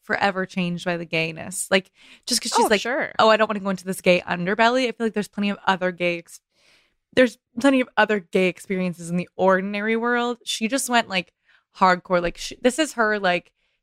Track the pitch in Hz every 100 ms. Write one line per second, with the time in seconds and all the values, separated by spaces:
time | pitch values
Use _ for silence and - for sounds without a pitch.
0 | - - 202 185 185 190 175 175 180 170
1 | 170 165 160 160 185 180 - 196 - _
2 | _ - - 233 226 453 392 202 233 285
3 | - - 220 214 220 208 196 190 185 185
4 | 185 180 - 175 175 214 226 254 247 -
5 | 226 208 - - 202 196 - 190 185 175
6 | 175 170 - - _ _ _ _ _ _
7 | _ - 254 - _ - 277 269 247 -
8 | 214 214 170 190 185 170 - 185 180 170
9 | 170 175 175 - 185 185 196 208 214 226
10 | 240 240 240 240 - - 220 262 - 240
11 | 214 190 175 _ _ _ _ - 185 180
12 | - 180 175 - - - 247 247 311 -
13 | 214 214 190 175 - _ _ _